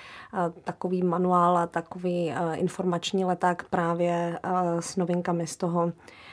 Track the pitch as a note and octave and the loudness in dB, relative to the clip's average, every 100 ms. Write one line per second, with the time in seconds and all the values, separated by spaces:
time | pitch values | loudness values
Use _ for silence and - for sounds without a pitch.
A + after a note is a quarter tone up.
0 | - - - G3+ E3+ E3+ - - F3+ F#3 | -20 -20 -8 -2 -2 -4 -10 -6 -2 0
1 | F3+ F3 F3+ F3+ F3 F3 E3+ E3+ E3+ F3+ | 2 2 4 6 6 4 2 -2 -6 -6
2 | F3+ F3 E3+ C#3 E3 D#3+ F3 - F#3 F3 | -2 0 -2 -2 -2 0 -2 0 -2 -2
3 | - F#3+ F#3 F3+ F3+ F3 - F3+ E3+ E3+ | 0 0 0 2 0 0 -2 0 0 2
4 | F3 E3+ E3+ E3+ - F3+ F3 E3+ E3 - | 2 0 -2 -4 -2 0 0 0 -2 -2
5 | F3 F3 F3 E3+ D#3+ - F3+ E3+ E3+ E3+ | 0 0 0 -2 -2 -4 -2 0 0 -2
6 | - - - | -14 -20 -20